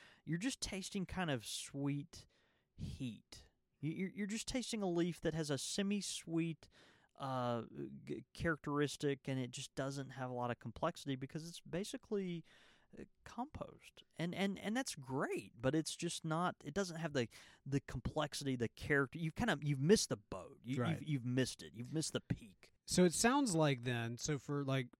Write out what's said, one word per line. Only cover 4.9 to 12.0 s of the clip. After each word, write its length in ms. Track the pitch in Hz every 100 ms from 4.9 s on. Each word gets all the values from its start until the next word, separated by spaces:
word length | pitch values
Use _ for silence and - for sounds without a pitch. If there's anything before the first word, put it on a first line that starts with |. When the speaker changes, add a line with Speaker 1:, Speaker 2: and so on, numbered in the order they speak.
| 170 175 -
Speaker 1:
that 120 | 160
has 160 | 160 151
a 80 | 135
semi-sweet, 1120 | - - 196 208 - - - 165 165 156 - - - - _ -
uh, 420 | 135 131 123 117 - 143 139 131 131
g-, 160 | 143 - -
characteristic, 840 | 170 156 151 147 147 - 143 135 -
and 120 | 131
it 100 | 123
just 240 | 139 -
doesn't 380 | - 135 139 131
have 180 | 127 127
a 40 |
lot 180 | 123 120
of 80 | 117
complexity 560 | 120 - 165 - 143 131
because 320 | 135 190 170
it's 140 | - -
basically, 760 | 165 214 269